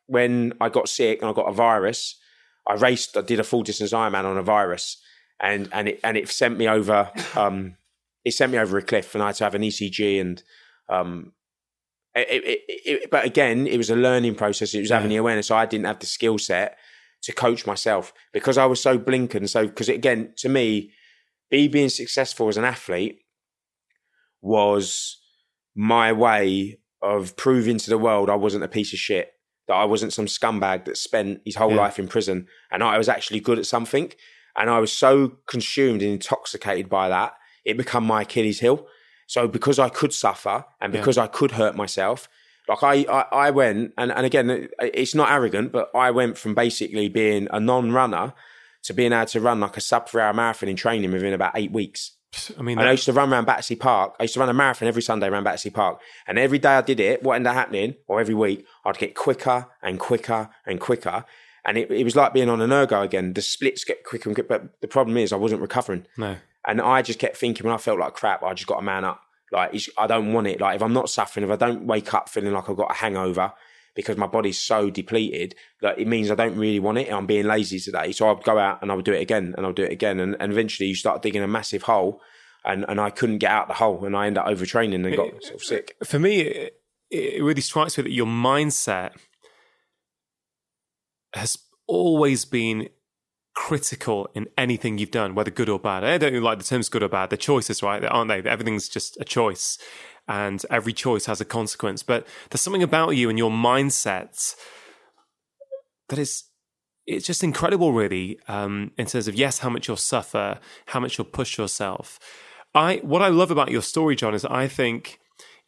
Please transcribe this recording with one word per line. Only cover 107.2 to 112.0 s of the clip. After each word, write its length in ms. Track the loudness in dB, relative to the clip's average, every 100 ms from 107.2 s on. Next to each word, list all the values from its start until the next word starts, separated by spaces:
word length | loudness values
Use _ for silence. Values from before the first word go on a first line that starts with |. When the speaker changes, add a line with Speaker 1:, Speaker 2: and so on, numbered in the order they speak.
| -4
Speaker 2:
just 160 | -2
incredible, 480 | -2 0 0 2 4
really, 480 | 2 0 -2 -6 -10 -8
um, 440 | -6 -4 -4 -6 -6
in 100 | -4
terms 200 | -4 -4
of, 80 | -2
yes, 240 | -2 -2
how 100 | -4
much 180 | -4 -6
you'll 100 | -6
suffer, 640 | -2 -4 -2 -4 -4 -6 -14 -20 -8
how 120 | -4
much 180 | -4 -6
you'll 80 | -8
push 320 | -6 -6 -4
yourself. 600 | -6 -4 -6 -8